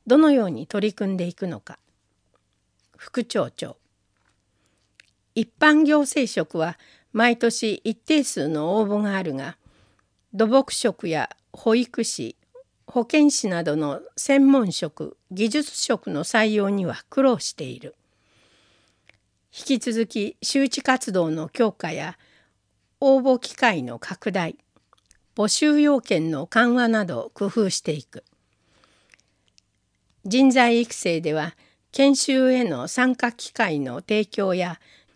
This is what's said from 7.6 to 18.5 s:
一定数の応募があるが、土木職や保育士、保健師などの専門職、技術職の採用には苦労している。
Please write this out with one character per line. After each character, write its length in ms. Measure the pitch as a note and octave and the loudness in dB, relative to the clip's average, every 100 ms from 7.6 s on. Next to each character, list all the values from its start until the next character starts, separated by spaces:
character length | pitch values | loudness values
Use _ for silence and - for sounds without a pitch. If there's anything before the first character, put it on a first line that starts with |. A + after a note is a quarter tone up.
| A3 G3 A3+ | -4 -4 -6
一 100 | A3 | -6
定 280 | - D4+ | 0 0
数 260 | C4 - C#3 | 0 -2 -4
の 280 | D3+ D#3 G#3 | -2 -2 0
応 100 | G3+ | 0
募 140 | G#3 | 0
が 140 | G3+ G3 | -2 -4
あ 80 | |
る 100 | F#3 | -4
が、 240 | C3+ C3+ - _ _ _ _ _ _ _ | -6 -8 -14 _ _ _ _ _ _ _
土 140 | F#3+ A3 | -2 2
木 260 | C4+ C4+ | 2 0
職 340 | - A3+ - E3+ | -2 -4 -4 -4
や 220 | D#3 - - _ | -4 -4 -8 _
保 220 | - A#3 A3+ | -6 0 0
育 280 | A#3+ - | 0 -4
士、 320 | A3+ - A#2 - _ - - _ - | -6 -6 -10 -12 _ -20 -20 _ -8
保 200 | B3 A#3 | -4 0
健 260 | D#4 D4 | 4 4
師 160 | - G#3+ | 2 -2
な 160 | E3+ | -2
ど 140 | E3 D3+ | -2 -2
の 240 | D3 D3 - - | -2 -6 -10 -8
専 340 | - C#4 C4+ | 0 4 6
門 220 | C#4 G3+ | 4 2
職、 440 | - E3 - D3+ - - | -2 -8 -8 -14 -14 -12
技 180 | F#3 A3 | -4 -2
術 300 | D4 D4 - | -2 -4 -6
職 320 | - A#3 - | -4 -4 -4
の 140 | D3 E3 | -6 -2
採 300 | A3+ A3 G#3+ | 0 0 0
用 140 | G3 | -2
に 160 | G3+ F3 | -2 -4
は 200 | - - | -6 -6
苦 140 | - | 0
労 160 | C3+ G3 | 2 2
し 140 | - | -4
て 100 | - | -12
い 160 | C3 A#2+ | -12 -14
る。 160 | - - _ _ _ _ _ | -18 -20 _ _ _ _ _